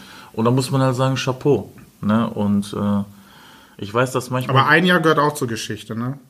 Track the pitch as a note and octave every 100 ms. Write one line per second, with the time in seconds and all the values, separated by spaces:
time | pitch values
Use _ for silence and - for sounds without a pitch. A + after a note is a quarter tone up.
0 | - - - - A2+ C3 C3 C3+ C3 B2
1 | C3 C3 - B2+ D3 A#2 F#2+ - - -
2 | G2+ A2 A#2 A2 G2+ G2+ G2+ G#2+ G2+ G2+
3 | G2 - - - - - - - G2+ A#2
4 | C3 B2+ - B2+ B2 C3+ C3+ D#3 F3+ F3+
5 | D#3+ D3 D3 D3+ B2+ A2 - G#2 - A2
6 | B2 C#3 -